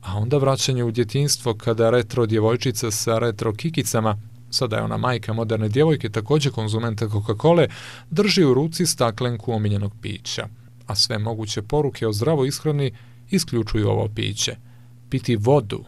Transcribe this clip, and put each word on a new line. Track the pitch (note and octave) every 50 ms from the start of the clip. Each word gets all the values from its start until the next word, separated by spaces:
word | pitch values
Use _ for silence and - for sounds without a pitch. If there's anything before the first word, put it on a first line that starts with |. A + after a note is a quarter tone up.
a | - F#2 F#2 G2+
onda | G#2+ A#2 C3+ D3
vraćanje | C3+ C3+ C3+ B2+ - - C3 B2 A#2+
u | A#2
djetinjstvo | A2+ A#2+ A#2+ G#2+ - C#3 C#3+ D3 - - - B2 A2+
kada | G#2+ - - A#2 A2 A2+ A2+
retro | A#2 B2 A#2+ G#2+ - B2+ A#2+
djevojčica | G#2+ A2 A2 G#2+ A2 A#2+ B2 - C#3 A#2+ - - A#2
sa | G2+ - - - A2+ A2+
retro | A#2 A#2+ A2 G#2 A2+ A2+ G#2
kikicama, | G#2+ - E3 E3 - A#2+ - - A#2+ A2 A2 G#2+ G#2 A2 - - - - - -
sada | - C3+ A#2+ G#2+
je | A2+ A2
ona | A2+ A2 G#2+
majka | A2 B2 B2+ A#2 G#2+ - A2
moderne | A2+ A#2 G#2+ A2+ G#2+ A2 G#2+
djevojke, | G#2 B2+ D3+ D#3+ D#3 D3+ - A2+
također | - - A2 G#2+ C#3+ D#3 C#3+ C#3+
konzumenta | - - A2 G#2+ G#2 A2 A#2 A#2 A2 G2+ A#2 G#2+
Coca-Cole, | G#2+ G#2+ G2+ A2 A2 G2+ - D#3 E3+ E3+ D3+ - - - - - - - - -
drži | - D#3 G3+ G#3+ E3+ G3+ F3
u | C#3 B2
ruci | C3 C#3+ E3 D#3+ - -
staklenku | - - - B2 A#2 A2 - B2+ B2 A#2+ A2+ A2+ - A#2
omiljenog | A2 G#2+ G#2 G2+ G2+ G2+ G2 G2+ -
pića. | - G2+ G#2 - - - - - A2 G#2 G#2 - - - - - - -
A | G#2+
sve | G#2 - - A#2 G#2+
moguće | G#2+ A2+ A#2 G#2+ A2 G#2+ - -
poruke | G2+ - - D3 D3 C3+ - - - A2
o | G#2+
zdravoj | G2+ A2+ C#3 E3 D3 B2+ C3+
ishrani | C#3 - - D#3 D3+ C#3+ C#3+ B2+ - - - - - - - -
isključuju | - F#3+ - - - A#2 A2 A2 - A2 G#2 G#2
ovo | G#2 G#2 A2 G#2 G#2+
piće. | A2 G#2+ G#2 G2+ - - - A#2 - - - - - - - - - - -
„Piti | - C3 - - A#2+
vodu. | G#2+ G#2 A#2+ C#3 D3 A2+ G2+ G#2+ G#2+ -